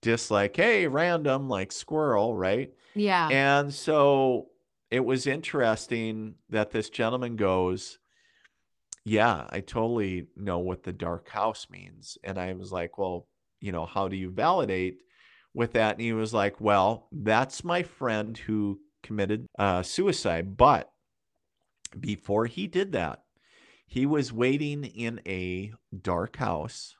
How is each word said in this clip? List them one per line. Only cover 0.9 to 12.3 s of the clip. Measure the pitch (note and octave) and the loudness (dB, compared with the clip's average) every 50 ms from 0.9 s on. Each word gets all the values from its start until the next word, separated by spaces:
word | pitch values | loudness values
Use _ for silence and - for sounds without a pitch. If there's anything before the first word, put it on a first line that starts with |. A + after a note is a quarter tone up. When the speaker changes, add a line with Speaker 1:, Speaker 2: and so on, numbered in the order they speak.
| C3 C#3+ E3 F3 F3 E3 D3+ C#3+ C3+ C3+ C#3 C3+ | 0 0 0 2 0 0 2 0 0 0 0 -2
Speaker 1:
like, | A#2+ F#2+ F#2+ F#2+ - | -2 -2 -4 -4 -8
squirrel, | - - - D#3 D#3 D#3 D3 A#2+ G#2 G2+ A#2 A#2 | -12 -10 -4 -2 0 2 2 4 4 2 2 0
right?" | F#2+ F#2 F#2 G2 B2 C#3 - - _ _ _ _ | 0 0 2 2 0 -2 -4 -10 _ _ _ _
Speaker 2:
Yeah. | G#3 G#3 G3+ F#3+ F3+ E3+ D#3 C3+ C3+ | -2 0 2 2 2 4 4 4 4
Speaker 1:
And | C3+ C#3 C#3 C#3+ C#3+ C#3+ C#3 | 6 6 4 4 2 0 -4
so | - - - D3+ D3+ C#3 C#3+ C#3 C3+ C3+ C3 B2+ A#2+ - - _ _ _ _ _ _ _ _ | -6 -2 2 4 6 8 8 6 6 6 4 2 0 -2 -8 _ _ _ _ _ _ _ _
it | A#2 B2+ C3 | 0 0 2
was | A2+ C3 C3 B2+ D3 | 2 0 0 2 0
interesting | C3 D3+ D#3+ - - D3 B2 A2+ A2 A2 - - A#2+ A2+ A2+ A2+ A2 A2 A2 A2 G#2+ _ _ _ | -2 -2 -4 -4 0 2 4 4 2 2 0 -4 -4 -2 -2 -4 -4 -6 -8 -10 -12 _ _ _
that | - A2 G#2+ G#2+ - | 0 0 0 0 0
this | A2+ G#2+ - | -2 -2 -2
gentleman | - - A#2 A2+ A#2+ B2+ B2+ A#2+ A#2 | -2 -2 0 0 0 -2 -4 -4 -2
goes, | G#2+ G#2 F#2+ F#2 F#2 F#2 F2+ F#2 F#2 - - - _ _ _ _ _ _ _ _ _ _ _ _ _ _ _ _ _ _ _ - _ _ | 0 2 2 4 4 2 2 0 -2 -6 -12 -18 _ _ _ _ _ _ _ _ _ _ _ _ _ _ _ _ _ _ _ -18 _ _
"Yeah, | G#2 G#2+ G#2 G#2+ A#2+ G#2 D#2 A#1+ - | -2 2 4 4 4 2 0 -4 -8
I | - F#2 | -8 -10
totally | G2 - - A#2 A2+ A2+ A#2+ A#2 G#2 G2 F2+ F2+ E2+ - _ | -10 -6 -4 -2 -2 0 0 -2 -2 -2 -4 -6 -8 -10 _
know | - G2+ G2 F2+ F2 | -10 -6 -4 -4 -2
what | F2+ F#2 F#2 F2+ _ | -2 -4 -6 -8 _
the | F#2 F2+ | -12 -10
dark | F#2 F2 E2+ E2+ F2 - - | -8 -6 -6 -6 -8 -10 -10
house | - G#2+ G2+ A2 G#2+ - - - | -4 -2 -2 -2 -2 -4 -14 -18
means." | F2+ F2+ F#2 F#2 F#2 - F2+ - - - - | -18 -20 -20 -20 -20 -20 -20 -20 -20 -14 -10
And | - | -10